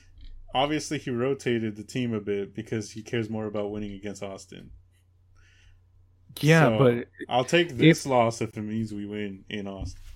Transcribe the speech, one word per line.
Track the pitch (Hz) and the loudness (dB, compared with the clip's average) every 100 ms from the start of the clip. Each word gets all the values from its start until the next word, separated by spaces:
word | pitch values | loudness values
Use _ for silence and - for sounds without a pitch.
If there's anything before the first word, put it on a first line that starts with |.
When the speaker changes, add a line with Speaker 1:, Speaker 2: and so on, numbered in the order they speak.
| - - - - - | -20 -20 -16 -16 -6
Speaker 1:
obviously, | 123 143 151 - 147 | 0 0 0 -4 -6
he | - | -4
rotated | 117 131 139 127 117 110 107 | -2 0 0 0 0 0 -6
the | |
team | 101 131 120 | -8 -4 -2
a | 110 | -2
bit | 101 101 95 | -2 -4 -4
because | - 110 117 107 | -8 -6 -6 -6
he | 110 | -12
cares | 110 120 110 | -6 -4 -4
more | 110 107 | -4 -4
about | 104 101 | -4 -4
winning | 107 104 | -6 -8
against | 98 101 92 | -8 -10 -10
Austin. | 98 95 - 92 92 - _ _ _ _ _ _ _ _ _ - _ _ _ _ _ - | -10 -12 -16 -18 -18 -20 _ _ _ _ _ _ _ _ _ -20 _ _ _ _ _ -2
Speaker 2:
Yeah, | 143 160 139 | 6 8 8
Speaker 1:
So, | 110 | 6
Speaker 2:
but | 131 120 - - - | 6 4 -4 -14 -2
Speaker 1:
I'll | 120 | 0
take | 127 170 170 120 | 2 2 2 6
this | 156 160 139 | 6 6 4
Speaker 2:
if | |
Speaker 1:
loss | 127 117 113 | 4 4 2
if | 113 113 | -6 -6
it | |
means | 107 110 110 | -6 -4 -6
we | 104 101 | -6 -8
win | 104 104 95 - | -6 -8 -8 -10
in | 104 98 | -10 -8
Austin. | 98 92 - - | -8 -10 -12 -6